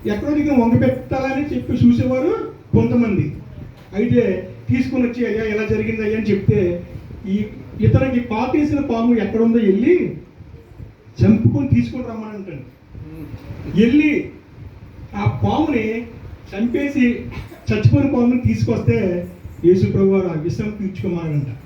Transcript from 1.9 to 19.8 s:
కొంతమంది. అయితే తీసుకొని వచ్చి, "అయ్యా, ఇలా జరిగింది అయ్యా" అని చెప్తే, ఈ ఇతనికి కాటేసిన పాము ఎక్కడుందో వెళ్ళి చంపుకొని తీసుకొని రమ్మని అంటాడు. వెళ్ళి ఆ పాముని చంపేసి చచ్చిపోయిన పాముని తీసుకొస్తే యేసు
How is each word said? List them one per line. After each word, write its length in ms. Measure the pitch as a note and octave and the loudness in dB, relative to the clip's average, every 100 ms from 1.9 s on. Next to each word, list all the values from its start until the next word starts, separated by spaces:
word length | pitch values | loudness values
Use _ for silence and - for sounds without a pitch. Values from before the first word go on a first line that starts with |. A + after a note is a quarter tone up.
| A#3 B3+ B3+ D#4 A4+ - - - | 4 2 0 0 -2 -6 -12 0
కొంతమంది. 640 | G#3 A#3 A#3+ A3+ F#3 D3 - - - - - - | 2 2 2 2 0 -2 -6 -14 -16 -18 -18 -10
అయితే 540 | F#3+ A#3+ A#3+ G3+ F#3 - - - | -4 2 2 2 -2 -6 -14 -2
తీసుకొని 340 | B3+ - B3+ | 0 0 0
వచ్చి, 240 | A#3 B3 A3+ | 0 0 -2
"అయ్యా, 280 | G#3+ A3 | -2 -2
ఇలా 120 | G#3 G#3 | -2 0
జరిగింది 380 | G#3+ A3 A3 | -2 -2 -2
అయ్యా" 140 | G#3+ A3 | -2 -2
అని 120 | G#3 | 0
చెప్తే, 520 | G3 - G#3 F3+ F3 - - - - - | 0 2 2 2 -2 -8 -14 -16 -14 -4
ఈ 160 | G3 G3+ - - - | -2 -4 -8 -16 0
ఇతనికి 480 | A3 B3+ C4 B3 A#3+ | 4 4 4 0 -2
కాటేసిన 520 | A3 C4 D4+ D4 C#4+ | -2 0 0 0 0
పాము 340 | - A3+ A#3 | -2 0 2
ఎక్కడుందో 440 | A#3 F#3+ A3 A#3 A#3 | 2 2 2 4 4
వెళ్ళి 580 | G3+ G3 C4 F4 D#3+ - - - - - - - - - - - | 4 4 4 4 2 -6 -14 -20 -20 -20 -20 -18 -18 -20 -20 2
చంపుకొని 440 | - A3+ A3+ D4 C4+ | 4 6 4 2 2
తీసుకొని 360 | A#3+ A#3+ B3 | 2 0 -4
రమ్మని 320 | A#3 A3 G#3+ G#3 | -8 -10 -10 -12
అంటాడు. 360 | F#3+ C#3+ - - - - D#3 D#3+ D3+ - - - - - | -12 -14 -16 -20 -20 -18 -16 -16 -14 -14 -14 -12 -4 -2
వెళ్ళి 500 | A#3+ C#4+ D4+ A#3 - - - - - - - - - G3+ | 2 2 2 0 -6 -14 -20 -20 -20 -20 -20 -20 -12 -2
ఆ 240 | G#3 - | -2 0
పాముని 580 | G3 B3+ D#4 A#3+ G#3+ A#3 A#3+ - - - - | -2 0 0 0 -2 -6 -8 -14 -18 -18 -14
చంపేసి 680 | G3 A#3 D4 C#4+ C#4 A#3+ G#3 B3 - - - - | -4 -2 -2 -2 2 2 0 -6 -12 -14 -14 -4
చచ్చిపోయిన 420 | G#3+ G#3 C#4+ C#4 | 2 4 4 2
పాముని 260 | B3 A#3+ B3 | 2 2 2
తీసుకొస్తే 880 | G#3+ G#3+ - G#3+ - A3+ F#3+ F3 F3 - - - | 0 0 0 0 2 2 0 -2 -6 -12 -18 0
యేసు 220 | E3 F#3 | 4 4